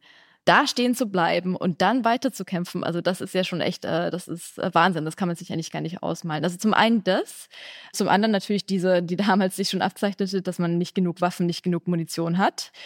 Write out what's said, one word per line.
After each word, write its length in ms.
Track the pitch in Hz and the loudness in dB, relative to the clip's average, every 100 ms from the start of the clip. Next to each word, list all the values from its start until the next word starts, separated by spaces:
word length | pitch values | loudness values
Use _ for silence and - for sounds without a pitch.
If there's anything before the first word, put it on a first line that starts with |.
| _ - _ _ | _ -20 _ _
Da 220 | - 190 277 | 4 6 4
stehen 280 | - 247 | 2 0
zu 120 | 240 233 | 2 0
bleiben 500 | 190 170 170 180 180 | 2 2 2 0 -2
und 260 | 185 160 | -2 2
dann 240 | 190 254 226 | 2 2 0
weiterzukämpfen, 760 | 247 269 - 190 190 175 180 | 0 -2 -4 -6 -4 -4 -4
also 200 | - 170 | -4 -2
das 180 | 170 185 | -2 -2
ist 140 | - | -4
ja 100 | 185 | -2
schon 160 | 185 170 | -2 -2
echt, 240 | - - | -2 -2
äh, 260 | - 165 170 | -4 -2 -2
das 180 | 180 - | -6 -8
ist, 280 | 170 - - | -12 -12 -6
äh, 140 | 190 | 0
Wahnsinn, 320 | 170 175 165 | 4 4 2
das 120 | 156 - | -4 -4
kann 120 | 180 | -4
man 80 | 170 | -4
sich 160 | 175 | -6
eigentlich 180 | 160 160 | -6 -6
gar 120 | 160 | -6
nicht 200 | 160 180 | -6 -6
ausmalen. 400 | - 165 170 156 | -6 -6 -4 -2
Also 140 | 170 175 | -2 -2
zum 160 | 214 | 2
einen 320 | - 220 226 | 4 4 4
das, 440 | 185 202 415 - - - - - - | 2 0 -2 -12 -20 -20 -18 -18 -14
zum 160 | - 196 | -2 2
anderen 240 | 185 220 | 4 4
natürlich 320 | 202 - 208 | 0 0 -2
diese, 380 | - 190 180 180 | 0 0 4 2
die 140 | 175 180 | 2 0
damals 400 | 208 190 190 185 | 4 4 2 0
sich 120 | 196 | -2
schon 140 | 185 | 0
abzeichnete, 580 | 196 - 202 196 190 196 | -2 0 -4 -2 -2 -2
dass 180 | 185 180 | -4 -2
man 200 | 175 170 | 0 0
nicht 160 | 175 | 0
genug 260 | - 180 165 | 0 0 2
Waffen, 240 | 175 - | -2 2
nicht 180 | 175 170 | -2 0
genug 240 | 180 170 - | -2 -2 0
Munition 520 | 170 160 - 165 175 | -2 -2 -4 -2 2
hat. 340 | 202 - - - | 2 0 -12 -16